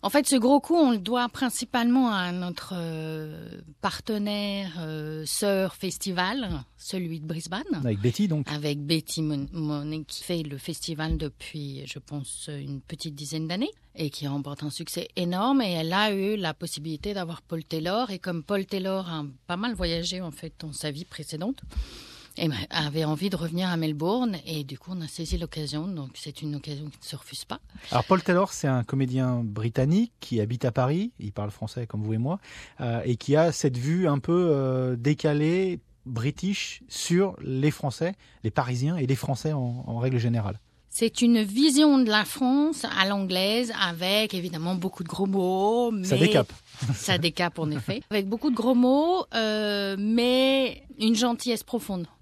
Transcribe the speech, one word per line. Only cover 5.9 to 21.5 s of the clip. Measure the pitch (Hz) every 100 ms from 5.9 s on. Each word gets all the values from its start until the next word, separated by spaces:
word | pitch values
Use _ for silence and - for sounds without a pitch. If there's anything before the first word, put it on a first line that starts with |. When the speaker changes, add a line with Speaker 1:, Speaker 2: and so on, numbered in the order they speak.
| - - 180 185 262 214 156 127 _
Speaker 1:
celui | - 190 170 165
de | 156
Brisbane. | 160 165 190 370
Speaker 2:
Avec | 220 127 104
Betty, | 117 - 202
donc. | 151 135
Speaker 1:
Avec | 147 147 147
Betty | 147 160 156 -
Mon-, | 156 147 139
Monet, | 165 151 147 147 156
qui | 151 -
fait | - 170
le | 151 139
festival | - 160 - 156 160 160
depuis, | 151 - - 156 143 135 135
je | 147
pense, | - 147 131 - -
une | 143 139 139
petite | - 156 165
dizaine | 143 143 160 160
d'années | 180 302 - _
et | - 156
qui | - 143
remporte | 143 143 143
un | 147
succès | - 165 - -
énorme. | - 175 180 226 269
Et | 214
elle | 170 160
a | 185 214
eu | 196 190 214
la | 170
possibilité | 151 165 - 156 151 202
d'avoir | 196 170 170
Paul | _ 165
Taylor. | 156 160 165 208 247
Et | 185
comme | - 170
Paul | 151 202 190
Taylor | 196 185 190 180
a | 160 147 127 _
pas | 175
mal | 233
voyagé, | 214 175 165 170 180
en | 180
fait, | - 160 -
dans | 160
sa | 139 151
vie | 143
précédente, | 185 - 151 156 190